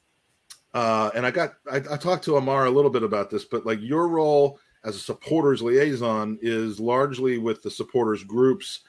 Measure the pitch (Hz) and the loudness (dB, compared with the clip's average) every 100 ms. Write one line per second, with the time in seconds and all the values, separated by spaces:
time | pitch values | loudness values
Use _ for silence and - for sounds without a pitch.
0 | _ _ _ _ _ - _ 120 117 110 | _ _ _ _ _ -20 _ -2 0 2
1 | 107 113 127 127 160 - - 135 - 147 | 0 0 -2 -2 -4 -6 -8 -6 -6 -6
2 | 175 180 - 143 131 135 131 135 143 123 | -2 -2 0 0 2 2 4 4 4 2
3 | 110 104 98 107 - 117 110 107 110 151 | 0 -2 -2 -6 -6 -6 -4 -4 -2 -2
4 | 170 165 156 147 143 139 _ _ 110 101 | 0 2 4 4 4 0 _ _ -10 -8
5 | - 113 - 156 143 127 117 131 151 131 | -10 -10 -2 2 2 2 2 2 2 0
6 | 120 107 107 107 113 113 113 101 113 127 | -2 -2 -2 -4 -2 -2 -2 -4 -2 0
7 | 143 127 131 120 110 107 104 - 110 127 | 0 0 -2 0 -2 -4 -6 -8 -4 0
8 | 113 104 98 113 131 127 - - | 0 -2 -4 2 2 2 -4 -14